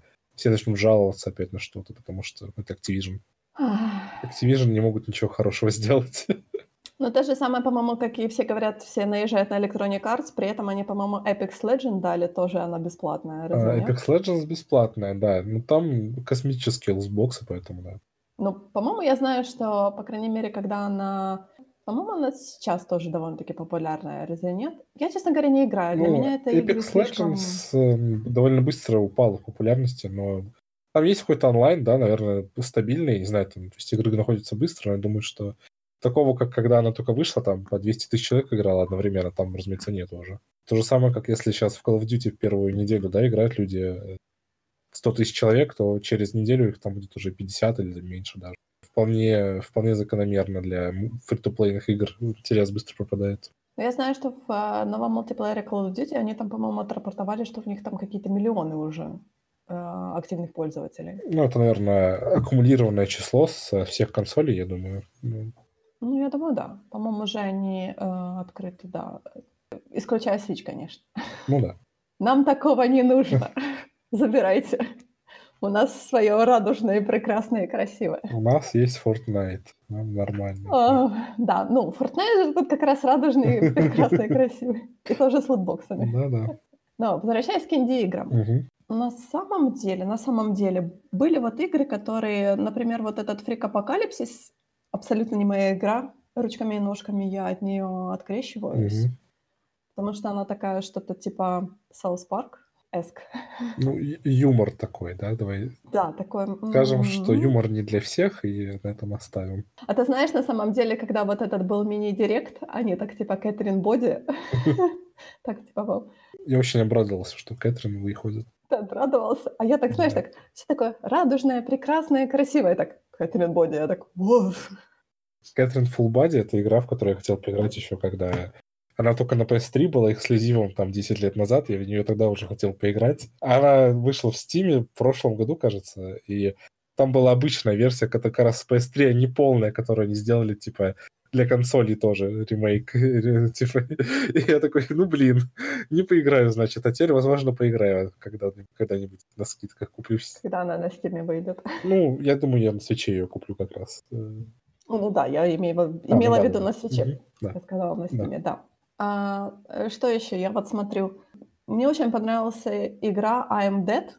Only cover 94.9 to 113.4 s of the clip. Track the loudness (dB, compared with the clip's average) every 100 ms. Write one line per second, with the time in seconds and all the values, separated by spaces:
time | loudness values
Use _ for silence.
94.9 | -8 -2 -2 -2 0 0 2 0 0 0
95.9 | -2 -4 -14 _ -6 -6 -4 -4 -2 -4
96.9 | -6 -6 -4 -4 -4 -4 -4 -4 -4 -4
97.9 | -6 -6 -8 -6 -8 -8 -8 -4 -2 0
98.9 | 0 -2 -2 _ _ _ _ _ _ _
99.9 | -8 -6 -6 -6 -6 -6 -6 -6 -6 -6
100.9 | -10 -10 -10 -8 -4 -2 -2 -6 -12 _
101.9 | -8 -6 -6 -6 -8 -8 -16 _ _ _
102.9 | -8 -8 -14 -16 -16 -14 -10 -10 -2 -2
103.9 | -2 -6 -4 0 4 4 4 2 -2 -10
104.9 | -8 -10 -8 -6 -4 -4 -6 -8 -12 _
105.9 | -2 -2 -6 -8 -6 -6 -6 0 2 4
106.9 | 2 0 0 2 2 4 2 2 -2 0
107.9 | -2 0 0 0 0 -6 -6 -8 -8 -8
108.9 | -8 -8 -8 -8 -8 -6 -8 -10 _ -4
109.9 | 0 0 2 2 0 -2 -2 0 0 0
110.9 | -2 -2 -2 -2 -2 -2 -2 -2 -2 -2
111.9 | -2 -2 0 0 0 -4 -12 -10 -4 -2
112.9 | -2 -4 -6 -4 -4